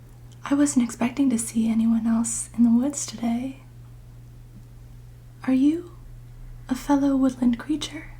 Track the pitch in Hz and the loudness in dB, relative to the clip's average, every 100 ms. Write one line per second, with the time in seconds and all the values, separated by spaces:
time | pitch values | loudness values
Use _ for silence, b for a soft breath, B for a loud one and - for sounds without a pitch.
0 | - - - - - 277 294 277 240 - | -20 -20 -20 -16 -2 2 4 4 0 0
1 | 240 - 277 226 - 233 226 220 226 226 | -2 2 2 2 0 0 2 2 4 4
2 | 226 226 226 - - - 233 233 262 285 | 2 2 0 -2 -6 4 6 6 4 -2
3 | - - 233 233 262 269 - - - - | -6 -6 -4 -2 -4 -10 -16 -20 -20 -20
4 | - - - - - - - - - - | -20 -20 -20 -20 -20 -20 -20 -20 -20 -18
5 | - - - - - 262 277 330 349 - | -20 -20 -20 -10 0 4 4 2 -4 -14
6 | - - - - - - - 254 - 285 | -18 -18 -18 -16 -16 -16 -8 -6 0 2
7 | 277 277 262 254 247 233 - 302 - 311 | 4 4 2 2 0 0 -2 -4 -4 -10
8 | - - | -14 -16